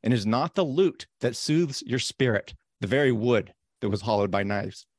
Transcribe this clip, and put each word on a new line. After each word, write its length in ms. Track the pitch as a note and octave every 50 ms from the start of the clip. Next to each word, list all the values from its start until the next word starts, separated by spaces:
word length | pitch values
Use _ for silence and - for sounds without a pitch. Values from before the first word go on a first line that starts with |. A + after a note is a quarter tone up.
| -
And 80 | A2
is 140 | B2 A#2 G2
not 280 | G#2+ A2+ B2 D3+ E3+ _
the 100 | - F#3
lute 420 | D3 C3 D#3+ G3 F3 - - - _ _ _
that 140 | - B2+ A#2
soothes 480 | - - - D#3 D#3+ F3 D3 C3+ -
your 160 | - - A#2+ C3
spirit 560 | - - - _ C3+ B2 G#2+ G2+ - - - - _ _ _ _
the 60 | -
very 240 | F#2+ G#2+ C#3 D3 C3+
wood 440 | B2 G#2+ G#2+ B2 A#2+ G#2+ F#2+ - - _ _ _ _ _
that 80 | - G#2
was 140 | G2 G2+
hollowed 280 | G2 A#2 A2 G2+ G2+ G2
by 120 | F2+ G2+
knives? 440 | G2+ G2 G#2 G2+ G2+ G2 - - - _ _